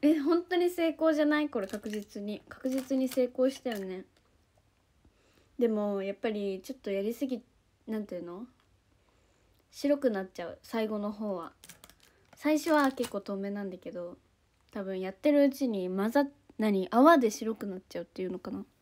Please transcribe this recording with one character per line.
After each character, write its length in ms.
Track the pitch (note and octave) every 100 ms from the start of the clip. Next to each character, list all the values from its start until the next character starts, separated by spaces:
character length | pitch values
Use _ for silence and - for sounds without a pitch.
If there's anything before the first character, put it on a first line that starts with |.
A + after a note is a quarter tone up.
え、 160 | D4 D#4
本 240 | C#4 E4+
当 140 | F4 F4+
に 120 | F4
成 220 | F4+ E4
功 240 | D#4+ D#4+
じ 80 | D4+
ゃ 20 |
な 160 | D4 D4+
い？ 80 | D4
こ 120 | B3
れ 60 | G3
確 220 | G#3+ A3
実 340 | G#3+ G#3 -
に。 200 | G#3 G#3 -
確 180 | - C4
実 300 | C4 C4 C4+
に 100 | C4
成 160 | C4
功 240 | B3 B3+ C4
し 140 | C4+
た 80 | B3+
よ 80 | G#3+
ね。 260 | F#3+ F#3 - _ _ _ _ _ _ _ _ _ _ _ _ _ _ _
で 100 | A#3
も、 340 | G#3+ G#3 G3+
や 100 | F#3+
っ 40 | G3
ぱ 120 | A#3
り 320 | G#3 G3+ F#3+
ち 120 | -
ょ 20 | C4
っ 20 |
と 100 | -
や 100 | G3
り 140 | G3+
す 120 | A#3+ C#4
ぎ、 160 | B3 _ _ _ _ -
な 100 | A3
ん 60 |
て 120 | G#3 F3+
い 20 |
う 60 |
の？ 220 | E3+ F3 B3 _ _ _ _ _ _ _ _ _ _ _ _
白 240 | - C#4+ C#4+
く 140 | C4+
な 140 | G3+
っ 40 | F#3+
ち 100 | -
ゃ 60 | E3+
う。 100 | -
最 240 | - A#3 A3
後 120 | G#3+
の 140 | G#3
方 220 | G#3 G#3+
は。 200 | F#3 D#3+ _ - - - _ _ _ _
最 240 | - D4 D#4
初 140 | D#4
は 200 | D4+ C#4
結 160 | C4+ A#3+
構 140 | G3+
透 140 | - G3+
明 140 | G3
な 140 | G3+
ん 60 | G3+
だ 80 | F3+
け 120 | E3+
ど、 280 | E3+ F3 - _ _ _ _ _
多 140 | A3
分 160 | F#3+ F#3+
や 120 | F#3
っ 20 |
て 180 | F#3+ D4+
る 100 | D4
う 60 | C#4+
ち 160 | C4+ C4+
に 220 | G#3 F3+
混 220 | F#3 G#3
ざ 100 | C4
っ-、 100 | C#4 - _ -
何？ 300 | G#3+ G3 F#3
泡 260 | A3+ C#4+ E4
で 140 | A#3+
白 240 | - A3
く 120 | A3 G3+
な 120 | F#3
っ 20 | -
ち 80 | F3
ゃ 60 |
う 20 |
っ 20 | E3+
て 140 | -
い 60 | F#3
う 40 |
の 80 | F3+
か 120 | -
な。 160 | - - _